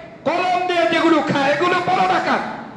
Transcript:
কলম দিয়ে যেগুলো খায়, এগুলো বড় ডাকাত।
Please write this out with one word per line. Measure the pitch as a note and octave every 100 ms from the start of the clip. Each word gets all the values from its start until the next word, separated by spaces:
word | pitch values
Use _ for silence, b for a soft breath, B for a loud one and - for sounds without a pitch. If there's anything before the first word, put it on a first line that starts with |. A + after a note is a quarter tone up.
| - -
কলম | C4 F4 F#4 F4+ F4+
দিয়ে | F4 E4
যেগুলো | E4 E4 D#4 G3
খায়, | C#4 C#4
এগুলো | D4 F4+ F4+ F4+
বড় | - F#4
ডাকাত। | - D4 A3 - - -